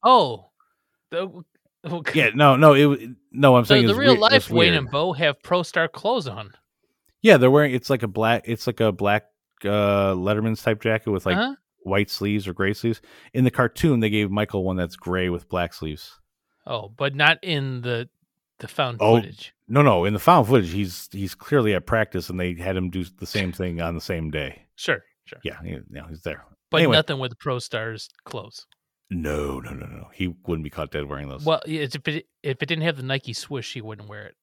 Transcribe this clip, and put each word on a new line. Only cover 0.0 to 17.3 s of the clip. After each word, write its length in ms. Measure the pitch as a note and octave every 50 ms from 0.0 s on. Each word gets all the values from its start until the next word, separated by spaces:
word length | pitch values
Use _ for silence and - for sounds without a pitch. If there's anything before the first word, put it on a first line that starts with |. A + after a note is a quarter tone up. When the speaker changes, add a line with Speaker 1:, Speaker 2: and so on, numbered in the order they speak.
| -
Speaker 1:
Oh. 480 | A3+ C4 A#3+ F3+ C3+ A#2 F#2+ F#2+ _ _ _ _ _ _ _ _ _ _ _ _ _
The, 320 | - E3 F#3+ F#3+ E3+ F3+ E3 _ _ _ _ _ _ _ -
okay. 320 | E3 D3+ E3+ D#3 - - E3 C#3
Speaker 2:
Yeah, 40 | A2 G#2+
no, 220 | C3 D3 C#3+ C3+
no, 180 | B2+ D#3 D#3 C#3+
it 80 | C#3 D3
w-, 320 | D3 C#3+ B2+ A2 A#2+ B2+ _ _ _ -
no, 240 | A#2+ C#3 C#3 B2+
I'm 80 | B2 A#2
Speaker 1:
So 100 | - D3
Speaker 2:
saying 120 | C3 A#2+
Speaker 1:
the 60 | A2+ -
Speaker 2:
it's 60 | A#3+
Speaker 1:
real 100 | C#4+ C#4+
Speaker 2:
weird. 100 | B2+ -
Speaker 1:
life 120 | G#3 A3+ C#4
Speaker 2:
It's 160 | C4+ - -
Speaker 1:
Wayne 220 | - E3 E3+ F3 E3+
Speaker 2:
weird. 20 | D#3 C#3
Speaker 1:
and 60 | A#2
Bo 220 | C#3 C#3+ D#3+ F#3 E3
have 280 | C3+ E3+ D3+ C#3 _ _
Pro 200 | - F3+ F3+ E3+
Star 260 | - - F3 E3 E3
clothes 400 | - - - G3+ B3 B3+ D#3+ C3
on. 220 | G2+ G#2+ G#2+ F#2+ _ _ _ _ _ _ _ _ _ _ _ _ _ _ -
Speaker 2:
Yeah, 160 | A3+ G3 C#3
they're 120 | B2 B2+
wearing, 220 | C3+ D3 D3+ C#3+ B2+
it's 160 | B2+ - -
like 140 | C#3 A#2+ A#2+
a 60 | G#2+
black, 340 | F#2 A2 A2 A2 A#2 A#2 -
it's 220 | - A#2 - -
like 140 | - A2+ -
a 120 | A2+ A2 F#2+
black, 320 | F2 G2 G2+ G#2 G#2+ - _ _ _ _ _ _ _ -
uh, 480 | G2 G#2 G#2 G#2 G2+ G2+ G2+ G2 G2 F#2+
Letterman's 480 | F#2 F2+ G2 G#2+ G#2+ G#2+ A2+ A2 - -
type 200 | A#2 A2 G#2+ -
jacket 280 | A2+ A2 A2 _ A2+
with, 140 | G2+ F#2 -
like, 120 | F#2+ F2+ F2+
Speaker 1:
Uh-huh. 160 | - - C#4 _ _ _ _ _ _
Speaker 2:
white 260 | F#2+ F#2+ G2+ G#2 -
sleeves 360 | - - G2 G2+ G#2 G#2 G2
or 60 | G2 E2+
gray 220 | - G2 F#2+ G#2
sleeves. 260 | - - A#2 A2+ - _ _ - - - - _
In 120 | A#2 B2+
the 60 | B2+
cartoon, 500 | - - B2+ A2+ _ - - D#3+ C#3 A#2+
they 100 | A2 G#2+
gave 200 | G#2 G#2+ G#2 G2
Michael 320 | G2 G#2 G#2+ G2+ - G2+ F#2
one 140 | F#2+ F#2
that's 200 | F#2 F2+ E2 -
gray 340 | - - F2 F2+ F#2 F2+ F2+
with 180 | F2 F2 F2 _
black 240 | - F2+ E2+ E2+ -
sleeves. 480 | - - D#2 D2+ D2+ - - - _ _ _ _ _ _ _ _ _ _
Speaker 1:
Oh, 240 | - B2 A2+ G#2 G2+ A2
but 200 | _ C#3 C#3+ C#3
not 240 | C#3 D3 D3+